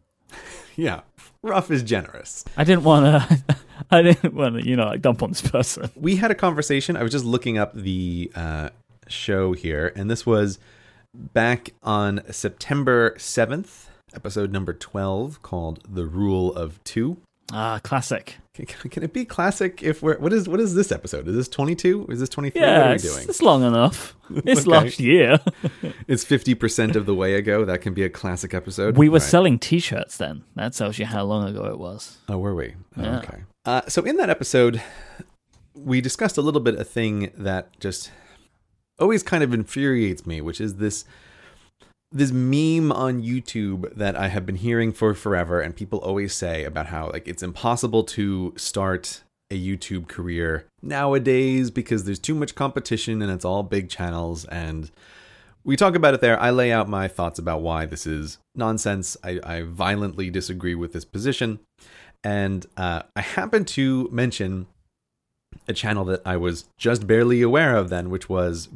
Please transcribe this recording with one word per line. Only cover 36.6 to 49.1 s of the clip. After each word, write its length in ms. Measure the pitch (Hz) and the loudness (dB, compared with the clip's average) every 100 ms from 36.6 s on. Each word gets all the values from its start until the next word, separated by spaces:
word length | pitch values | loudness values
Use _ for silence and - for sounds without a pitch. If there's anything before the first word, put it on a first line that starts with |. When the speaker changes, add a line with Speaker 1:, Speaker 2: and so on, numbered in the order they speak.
Speaker 1:
bit 140 | 120 110 | 2 0
a 40 | |
thing 460 | 113 117 110 104 98 - | -4 -2 -2 -2 -6 -6
that 420 | 98 92 - - | -4 -4 -6 -10
just 320 | 98 90 - - - _ _ _ _ _ _ - | -8 -8 -12 -20 -20 _ _ _ _ _ _ 0
always 220 | 190 220 | 2 2
kind 180 | - 170 | 2 2
of 100 | 135 | 2
infuriates 720 | 117 101 135 139 123 101 87 | 0 -2 -2 0 2 0 -2
me, 160 | 87 80 | -8 -8
which 200 | 78 82 | -8 -6
is 160 | 107 98 | -6 -2
this, 280 | 104 - - - - - - _ _ _ _ _ _ | -4 -4 -12 -20 -20 -20 -20 _ _ _ _ _ _
this 180 | 135 139 | -2 0
meme 600 | 127 127 143 160 165 156 | 2 2 2 2 2 2
on 280 | - 131 123 | 0 -2 -2
YouTube 720 | 113 127 - 113 101 95 90 104 | -4 -6 -6 -6 -4 -6 -8 -4
that 180 | 101 | -4
I 140 | 73 98 | -2 -4
have 180 | 95 95 | -4 -4
been 80 | |
hearing 380 | 92 117 117 113 | -4 -2 0 0
for 220 | - 110 | 2 0
forever, 460 | 98 107 90 85 87 | 0 0 0 0 -2
and 140 | 78 | -2
people 240 | 85 98 104 | -8 -8 -6
always 340 | 92 98 101 | -4 -4 -4
say 300 | - 87 80 | -4 -4 -4
about 240 | 76 78 78 | -6 -6 -8
how, 240 | 80 80 | -8 -8
like, 160 | 82 - | -10 -10
it's 160 | 87 | -10
impossible 640 | 90 87 120 120 117 113 | -10 -4 -2 0 0 0
to 500 | 107 - 101 95 90 - | 0 -2 -2 -2 -4 -8
start 680 | - 101 95 92 - | -6 -2 -2 -2 -6